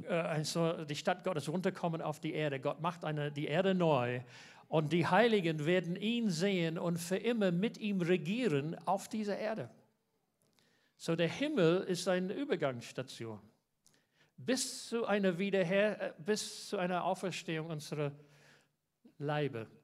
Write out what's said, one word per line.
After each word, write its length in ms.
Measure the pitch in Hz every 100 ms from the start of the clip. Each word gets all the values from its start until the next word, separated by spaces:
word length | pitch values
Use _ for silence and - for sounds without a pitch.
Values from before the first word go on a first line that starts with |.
äh, 100 | -
also 720 | 170 175 156 151 170 165 170 151
die 100 | 147
Stadt 280 | - 185
Gottes 260 | 185 165 143
runterkommen 520 | 180 190 190 175 160
auf 180 | 160 147
die 140 | 156
Erde. 260 | 156 151 135
Gott 220 | 139 156
macht 240 | 165 170 156
eine, 260 | 151 147
die 140 | 147 -
Erde 280 | 156 190
neu 480 | 185 165 139 120 123 - - - - -
und 240 | 156 147
die 160 | 170 147
Heiligen 580 | 185 240 214 165 156 147
werden 300 | 185 165 185
ihn 340 | 208 240 220
sehen 480 | 156 202 185 165 165
und 200 | 170 170
für 200 | 170 185
immer 340 | 226 233 190
mit 260 | 175 214 -
ihm 240 | 214 196
regieren 760 | 170 180 151 226 233 143 151 175 -
auf 220 | 196 -
dieser 300 | 220 208 190
Erde. 320 | 214 220 123 - _ _ _ _ _ _ _ _ _ _ _ _
So, 180 | - 165
der 140 | 165
Himmel 520 | - 294 285 165 180
ist 240 | - 175 180
eine 260 | 185 185
Übergangsstation 1040 | 269 285 185 143 123 - - 131 - 113 107 104 _ _ _ _ _ _ _ _ -
bis 520 | 127 262 - - -
zu 180 | 233 220
einer 320 | 208 190 170
Wiederher-, 640 | 202 190 170 196 214 196
äh, 120 | 196 -
bis 480 | 160 214 - - -
zu 80 | 202
einer 260 | 180 180
Auferstehung 640 | 170 190 190 147 - 160 160
unserer 420 | 151 - 151 143 147 - - - - _ _ _ _ - -
Leibe. 500 | 147 151 143 113 110 -